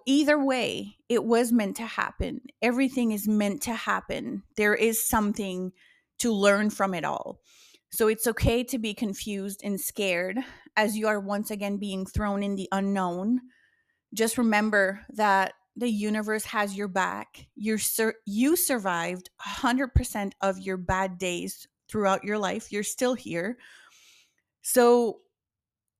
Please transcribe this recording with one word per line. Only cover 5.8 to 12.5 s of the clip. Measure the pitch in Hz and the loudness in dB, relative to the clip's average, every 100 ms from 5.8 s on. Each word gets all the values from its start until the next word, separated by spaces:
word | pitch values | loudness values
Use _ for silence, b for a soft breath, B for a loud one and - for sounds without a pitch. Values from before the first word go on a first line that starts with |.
| b b b - | b b b -4
to | 240 | 0
learn | 208 202 202 214 | 4 6 6 2
from | 208 196 | 0 0
it | 175 | 0
all. | 151 - - - b b b b _ | -4 -4 -8 -14 b b b b _
So | - 220 | 0 2
it's | 220 233 | 2 0
okay | 226 - 233 | 0 2 2
to | 247 262 | 0 -4
be | 220 | -4
confused | 208 214 202 - 202 196 196 | -4 -4 -4 -6 -6 -6 -6
and | 208 196 | -4 -4
scared | - - 196 175 185 214 B B - - | -4 -2 0 0 -2 -4 B B -4 0
as | 214 214 | 0 2
you | 214 | 0
are | 208 | 0
once | 196 202 220 | -2 -4 -4
again | 208 202 202 | -6 -4 -4
being | 202 190 190 | -4 -4 -4
thrown | - 208 202 | -2 -2 -2
in | 202 | -2